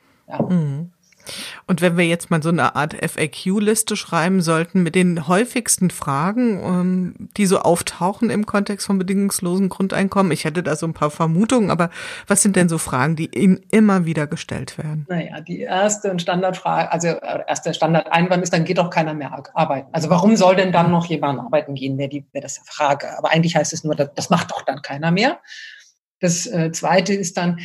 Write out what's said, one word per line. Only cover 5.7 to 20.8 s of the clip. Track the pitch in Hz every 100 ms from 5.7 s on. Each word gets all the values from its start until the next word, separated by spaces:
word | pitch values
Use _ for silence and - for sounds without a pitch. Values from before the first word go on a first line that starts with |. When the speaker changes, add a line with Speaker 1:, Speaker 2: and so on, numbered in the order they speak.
| - 180
Speaker 2:
Fragen, | - - 139 175 220 240 196
ähm, | 135 180 180 185 180 - - -
die | 196
so | 190
auftauchen | - 175 - - 185 208 220
im | -
Kontext | 208 208 202 202 -
vom | 196
bedingungslosen | 180 196 196 - 175 185 190
Grundeinkommen, | - 196 - 196 202 190
ich | 151
hätte | 165 156
da | -
so | 156
ein | 165
paar | 156 151
Vermutungen, | - 160 165 220 254 190
aber | 170 170 - - - -
was | 202
sind | 208 185
denn | 180
so | 160
Fragen, | - 131 139
die | 160 165
Ihnen | - 185 185 -
immer | 214 214 190
wieder | 165 156 147
gestellt | 175 - - 127 -
werden? | 151 156 147
Speaker 1:
Naja, | 175 165 156
die | 160 175
erste | - 185 208 202 196
und | 180
Standardfrage, | 175 175 185 175 170 160 170
also, | 170 170
äh, | - - - -
erster | 147 170
Standardeinwand | 165 160 165 - 170 180 180
ist, | 180
dann | 175
geht | 160 185
doch | 175
keiner | 175 156
mehr | 151 143
ar-, | 139 -
arbeiten. | - 160 139 -
Also | 165 156
warum | 170 202
soll | 220 185 190
denn | 185
dann | 175